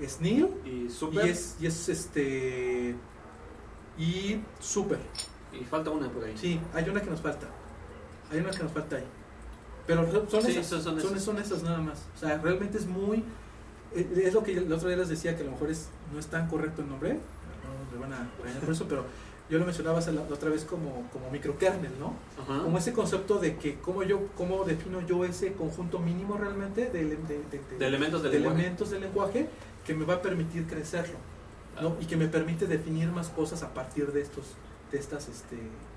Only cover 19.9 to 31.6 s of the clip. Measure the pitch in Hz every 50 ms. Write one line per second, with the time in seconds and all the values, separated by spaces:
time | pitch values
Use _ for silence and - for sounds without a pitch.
19.9 | 165 165 160 165 156 147 147 - 143 139 151 156 156 151 - - 180 165 160 143
20.9 | 127 123 120 - - 127 127 127 135 143 - - 143 - 190 190 196 180 165 131
21.9 | - 131 147 - - - - - - 147 131 123 135 143 175 165 165 - - 233
22.9 | 233 226 196 170 202 185 190 - 208 196 175 156 160 - - 147 139 - - 175
23.9 | 185 196 190 190 202 190 202 202 - - 180 180 190 190 190 170 156 160 - 185
24.9 | 185 185 175 170 180 180 180 180 170 - 202 185 196 - 165 156 - - 175 170
25.9 | - 175 170 170 175 180 196 202 208 202 208 202 202 196 196 196 - 220 247 -
26.9 | 185 170 156 151 156 156 160 156 147 143 143 - 143 135 - - 131 127 135 131
27.9 | 139 135 147 160 170 160 151 139 147 147 - - 160 165 175 180 180 - 214 -
28.9 | 202 190 196 190 190 202 196 196 - 247 320 - - - - - - - - -
29.9 | 156 156 156 156 180 180 - 190 180 170 160 165 - 170 165 - 165 156 147 -
30.9 | - 170 165 - - - - - - - - - - -